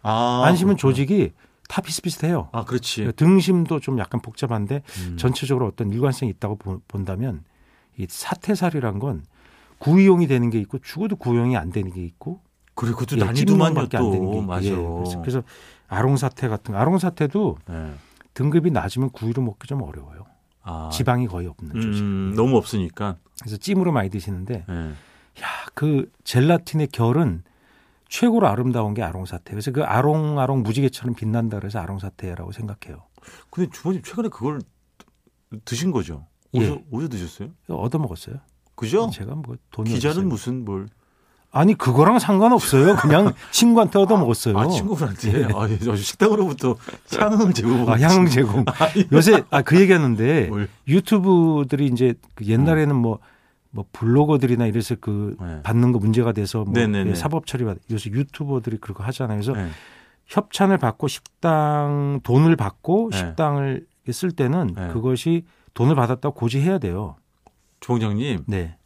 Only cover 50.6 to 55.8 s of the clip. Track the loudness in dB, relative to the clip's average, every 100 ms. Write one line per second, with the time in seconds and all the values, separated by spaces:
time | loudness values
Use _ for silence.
50.6 | -6 _ 0 0 4 2 4 4 4 2
51.6 | 0 0 0 2 2 0 _ -10 0 2
52.6 | 4 4 2 2 0 -2 _ _ _ _
53.6 | _ -12 -12 -4 2 4 4 2 2 2
54.6 | 0 0 -4 -6 -4 -4 -6 -8 -10 -8
55.6 | -2 2